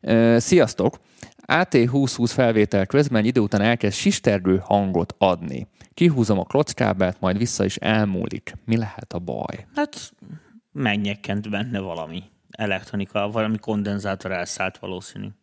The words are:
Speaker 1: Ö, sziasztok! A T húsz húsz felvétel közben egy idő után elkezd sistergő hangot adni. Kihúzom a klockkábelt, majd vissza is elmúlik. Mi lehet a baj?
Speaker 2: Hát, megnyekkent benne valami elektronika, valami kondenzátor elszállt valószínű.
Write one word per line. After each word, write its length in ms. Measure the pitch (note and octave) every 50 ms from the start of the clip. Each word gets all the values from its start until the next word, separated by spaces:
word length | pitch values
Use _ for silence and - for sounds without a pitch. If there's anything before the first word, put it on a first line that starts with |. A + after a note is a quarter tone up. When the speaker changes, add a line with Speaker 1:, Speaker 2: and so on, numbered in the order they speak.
Speaker 1:
Ö, 360 | - - A2+ A2+ A#2 A#2 A#2 A#2
sziasztok! 600 | A#2 - - F3 C3+ A2+ - - F#2 A#2+ - - _ _ _ - - - _ _ -
A 180 | - - D#3 F3+
T 260 | - - C#3 A#2 A#2+
húsz 260 | B2 C#3+ C#3 B2+ -
húsz 160 | - A#2+ A#2
felvétel 540 | - - C3 A#2 A2+ A2 G#2+ G#2 - G2+ F#2+
közben 340 | F#2+ - C#3 D3 C#3+ B2+ A2
egy 40 | G#2 A2+
idő 120 | B2+ C3
után 220 | G#2+ G2+ - G#2
elkezd 340 | G2+ A2 A#2+ A#2 - G#2 G2
sistergő 600 | - - G3 G3+ - _ C3 G#2 G2 F2+ F#2+ F#2 F#2+
hangot 580 | F#2+ - G2+ G2+ G2+ F#2+ F#2 F2 E2 - - _
adni. 500 | - F#2+ F2+ E2+ E2+ D#2 C2 C2 - - _ _ - - _
Kihúzom 460 | - F3 F3 D3+ C3 A#2 G2+ G#2+ F#2+
a 40 | E2+
klockkábelt, 760 | - - C3+ D3+ - - - A#2+ G#2+ G2+ F#2+ F#2+ F2+ - _
majd 180 | - A2 G#2+ G2+
vissza 280 | A#2 A#2+ - - G2+
is 100 | G2 -
elmúlik. 760 | - - - A2 A2 G#2+ G#2 F#2+ F2+ - - - - _ - - - _
Mi 120 | - A2+ A#2
lehet 360 | A2+ G2 - - - _ -
a 60 | -
baj? 480 | F2+ - A#1+ - - - - - - _ _
Speaker 2:
Hát, 380 | D4 D4 D4 D4 C#4 - - _ _ - - - D#3 _ _ _ A3+ _ _
megnyekkent 800 | _ D3 C#3 A2+ G#2 G#2 G#2 G#2 G2+ G2+ - - G2+ G#2 G#2 G#2+
benne 300 | G#2 G2+ - B2 A#2 G2+
valami 440 | F#2+ F#2+ E2+ E2 D#2+ D#2 E2 F2+ F#2 - _ _ _ _
elektronika, 800 | _ - A2 G2+ G2 F#2+ - - - G#2 G2 F#2 - G#2+ G2+ G2+
valami 260 | G#2+ A#2 A2 G#2+ A2 G#2+
kondenzátor 760 | - - A2 G#2 G2+ G#2 G2+ G2+ G2 G2+ F#2+ F#2 - F#2+
elszállt 460 | F#2+ F2+ F2 - - - G2 F#2+ - -
valószínű. 500 | - F#2 F#2 F2+ F#2 - - G2+ G2+ G#2 G#2 _